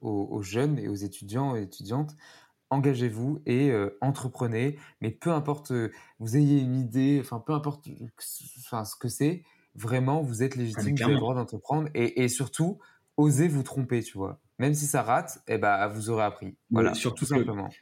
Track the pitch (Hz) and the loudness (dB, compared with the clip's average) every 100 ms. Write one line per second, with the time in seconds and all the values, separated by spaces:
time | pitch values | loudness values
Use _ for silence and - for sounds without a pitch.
0 | 120 104 101 110 92 110 147 139 104 101 | -4 -2 -2 -4 -2 0 2 0 -2 -4
1 | 98 - 101 117 139 117 95 - 95 127 | -6 -10 -6 -4 -2 -2 -6 -10 -4 -4
2 | 151 - - - _ _ _ 135 139 120 | -4 -8 -20 -20 _ _ _ 2 2 2
3 | 123 107 127 151 - 123 143 113 98 - | 0 -2 -4 -2 0 2 4 4 0 0
4 | 131 135 131 - 120 110 135 147 - _ | -2 -2 -6 -4 -2 0 -2 -4 -12 _
5 | 113 - 175 160 147 147 - 123 110 - | -6 -2 -2 0 0 -4 -4 -2 -2 -6
6 | - - 113 135 147 143 131 131 120 127 | -20 -12 0 4 6 4 4 0 0 2
7 | 135 143 120 117 - 151 151 - - - | 4 2 0 -6 -2 -2 -2 -8 -12 -16
8 | 117 - - - - - - 117 107 - | -16 -14 -14 -14 -16 -20 -10 -8 -8 -8
9 | 120 - 143 175 - _ _ - 110 127 | -8 0 0 0 -8 _ _ -10 -2 0
10 | 131 151 139 110 131 127 117 110 104 143 | 2 2 0 0 -2 0 -4 -2 0 2
11 | 117 139 113 127 117 110 - 147 151 123 | 4 4 2 -2 -4 -8 -2 -2 0 0
12 | 117 120 123 120 127 - 165 202 - _ | 0 2 0 0 -4 0 -2 -2 -12 _
13 | _ - 151 131 170 143 127 - 123 120 | _ 4 6 6 4 2 -2 -4 -2 -2
14 | 113 101 95 98 _ - 131 151 147 135 | -4 -6 -8 -8 _ -2 0 2 0 0
15 | 107 139 170 - - 110 104 98 104 107 | 2 0 0 -10 -4 0 2 2 0 -2
16 | 107 110 104 - 95 - _ - 90 - | -2 0 0 -2 -12 -14 _ 2 2 2
17 | 127 - - 139 120 101 98 - | -2 -2 0 0 0 -2 -6 -12